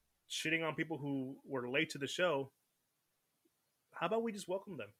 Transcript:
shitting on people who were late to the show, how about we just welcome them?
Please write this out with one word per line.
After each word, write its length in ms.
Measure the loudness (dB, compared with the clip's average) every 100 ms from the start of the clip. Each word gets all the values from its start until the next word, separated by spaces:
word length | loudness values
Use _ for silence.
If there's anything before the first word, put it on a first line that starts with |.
| _ _ -8
shitting 360 | -4 2 2 2
on 80 |
people 240 | 0 -2 -2
who 420 | -2 -2 -2 -8
were 240 | -4 -2 2
late 220 | 2 2
to 80 | 2
the 80 | 0
show, 460 | 2 4 2 -2 -10 _ _ _ _ _ _ _ _ _ _ _ _ _
how 140 | -4 0
about 160 | 2
we 80 | 0
just 160 | -4 -4
welcome 280 | -4 -4 -10
them? 160 | -10